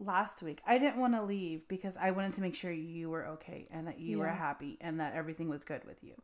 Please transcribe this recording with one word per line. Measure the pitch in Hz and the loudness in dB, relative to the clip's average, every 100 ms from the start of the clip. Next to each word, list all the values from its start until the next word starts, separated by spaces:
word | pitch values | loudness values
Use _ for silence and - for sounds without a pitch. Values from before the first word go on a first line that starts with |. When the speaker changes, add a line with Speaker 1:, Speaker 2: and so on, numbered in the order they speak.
Speaker 1:
last | 202 185 208 - | 0 2 2 -2
week. | 165 147 - | -6 -2 4
I | 247 | 6
didn't | 277 240 | 6 6
wanna | 254 233 | 4 4
leave | 202 202 175 160 - | 4 0 0 -4 -4
because | 185 196 180 | -4 -4 2
I | 190 | 2
wanted | 190 196 | 4 2
to | 190 | 0
make | 185 | -2
sure | - 180 | -2 -2
you | 170 165 165 165 | -2 -4 -4 -2
were | 160 151 | -2 -4
okay | 160 - 165 - | -8 -10 -12 -10
and | 165 165 | -8 -6
that | - | -6
you | 165 208 | -2 0
were | 180 | 0
Speaker 2:
Yeah. | 170 | 0
Speaker 1:
happy | 156 143 143 - | -2 -2 -6 -6
and | 170 160 | -4 -2
that | 147 | -2
everything | 160 156 160 165 | -2 -4 -4 -2
was | 147 | -4
good | - 143 | -4 -8
with | - - | -8 -16
you. | - - | -18 -8